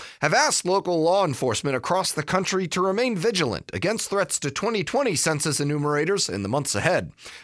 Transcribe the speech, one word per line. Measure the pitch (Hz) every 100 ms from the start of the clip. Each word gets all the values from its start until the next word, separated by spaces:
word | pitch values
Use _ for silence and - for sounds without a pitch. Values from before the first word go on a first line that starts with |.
| - -
have | 151
asked | 220 302 - 175
local | 196 180 170
law | 160 196
enforcement | 175 123 127 104 143 131
across | - 180 180
the | -
country | 143 190 185 190 180
to | 185
remain | 190 196 254 196
vigilant | 208 190 135 90 -
against | 95 170 226 -
threats | 196 180 -
to | 143
twenty | 135 220 220
twenty | 151 269 269 156
census | 160 160 160 139
enumerators | 143 147 147 147 156 202 -
in | 98
the | 98
months | 139 139
ahead. | 101 156 165 85 - - -